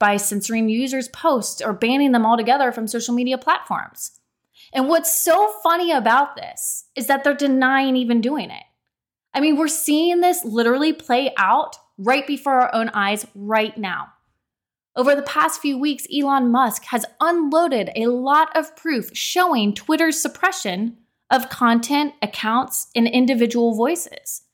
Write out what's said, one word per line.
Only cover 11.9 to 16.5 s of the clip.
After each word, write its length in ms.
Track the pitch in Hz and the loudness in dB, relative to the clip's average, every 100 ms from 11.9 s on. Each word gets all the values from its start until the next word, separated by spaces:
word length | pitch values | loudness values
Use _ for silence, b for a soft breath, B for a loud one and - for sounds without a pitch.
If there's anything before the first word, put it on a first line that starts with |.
| - | -6
right 280 | 196 269 277 | 0 0 0
before 280 | 285 - | -4 0
our 200 | 262 247 | 2 2
own 140 | 226 226 | 0 -2
eyes 360 | 208 196 208 - 196 | -2 -2 -2 -6 -12
right 420 | 202 220 214 226 | -2 0 0 -4
now. 300 | 202 165 143 _ _ _ _ _ _ _ _ - | -8 -8 -10 _ _ _ _ _ _ _ _ -2
Over 200 | 254 285 | 2 2
the 60 | |
past 380 | 285 302 311 311 | 0 0 0 -2
few 160 | 294 269 | -4 -2
weeks, 300 | 294 277 - 285 | -2 -4 -6 -4
Elon 360 | 277 277 247 | 0 2 2